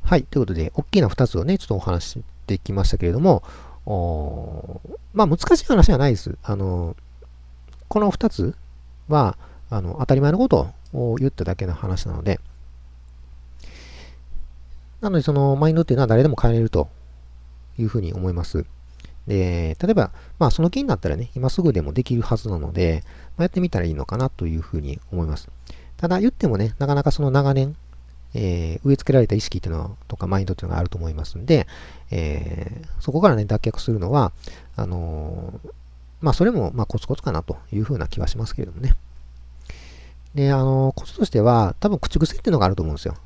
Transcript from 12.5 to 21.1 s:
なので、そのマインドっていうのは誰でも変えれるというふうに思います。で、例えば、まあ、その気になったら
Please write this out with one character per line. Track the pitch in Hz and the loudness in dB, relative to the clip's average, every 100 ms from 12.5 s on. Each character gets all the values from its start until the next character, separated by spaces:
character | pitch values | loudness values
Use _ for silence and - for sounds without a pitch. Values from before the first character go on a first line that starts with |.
| - - - - - - - - - - - - - - - - - - - - - - - - - | -18 -20 -20 -20 -20 -20 -20 -20 -20 -20 -18 -18 -18 -20 -20 -20 -20 -8 -8 -8 -14 -18 -18 -20 -8
な | 208 | 0
の | 175 | 0
で、 | |
そ | 139 | 2
の | 139 139 | 2 4
マ | 139 156 | 4 4
イ | |
ン | |
ド | 160 | 4
っ | |
て | 165 | 2
い | |
う | 123 | 2
の | |
は | 123 | 6
誰 | 113 | 6
で | 147 | 6
も | - | 4
変 | 117 | 4
え | |
れ | 117 | 4
る | 113 | 2
と | 85 73 - - - - - - - - - | 0 -2 -8 -20 -20 -20 -20 -20 -20 -16 -4
い | |
う | 110 | -2
ふ | 117 | -2
う | |
に | 90 | -4
思 | - 92 | -4 -2
い | |
ま | 85 | -2
す。 | 85 80 73 - - - - - - | -2 -4 -4 -14 -20 -20 -18 -16 -2
で、 | 98 90 87 80 78 | 0 2 0 -2 0
例 | 180 | 2
え | |
ば、 | 208 107 - - - | 4 2 -4 -18 0
ま | 139 | 2
あ、 | |
そ | - | 4
の | 170 | 2
気 | 262 | 2
に | 277 | 0
な | |
っ | 127 | 0
た | |
ら | 87 | 0